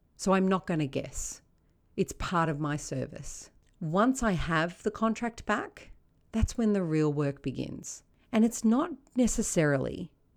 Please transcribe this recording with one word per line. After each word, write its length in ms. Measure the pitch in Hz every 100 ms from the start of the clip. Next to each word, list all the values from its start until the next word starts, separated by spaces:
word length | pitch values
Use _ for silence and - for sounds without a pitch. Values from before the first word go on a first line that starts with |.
| _ -
So 160 | 190
I'm 140 | 190 185
not 200 | 190 -
gonna 200 | 165 143
guess. 540 | 139 - - - - _ _ _ _ _ -
It's 180 | 190
part 360 | - - 180 165
of 100 | 147
my 160 | 151 143
service. 760 | - 135 127 - 139 - - _ _ _
Once 440 | 160 180 233 262
I 80 | 226
have 500 | 170 139 160 170 175
the 80 | 214
contract 540 | - 220 214 233 - -
back, 460 | 208 - - - - _ _ _
that's 260 | 220 220 -
when 160 | 220
the 100 | 202
real 300 | 170 156 151
work 280 | 143 143 139
begins. 640 | 139 127 - - - - _ _ _
And 120 | 220
it's 220 | 226 - 226
not 260 | 240 349 277 _ -
necessarily 960 | 233 - 208 175 151 139 131 - 175 _ _